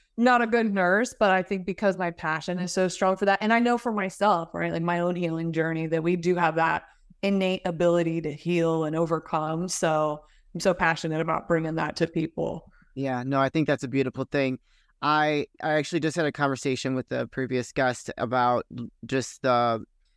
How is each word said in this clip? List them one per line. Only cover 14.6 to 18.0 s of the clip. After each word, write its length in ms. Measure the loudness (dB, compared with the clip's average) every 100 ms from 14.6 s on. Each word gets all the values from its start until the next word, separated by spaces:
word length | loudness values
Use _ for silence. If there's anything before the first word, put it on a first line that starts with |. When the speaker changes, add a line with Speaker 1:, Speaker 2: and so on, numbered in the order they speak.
| _ _ _ _
Speaker 2:
I, 440 | 0 2 2 0 -4 -6
I 120 | 0 0
actually 260 | 0 0
just 160 | 0 0
had 80 | -2
a 60 |
conversation 600 | 0 0 0 -2 -2 -2
with 140 | -4 -4
the 200 | -6 -4
previous 440 | -6 -2 -2 -2
guest 400 | -2 -2 -2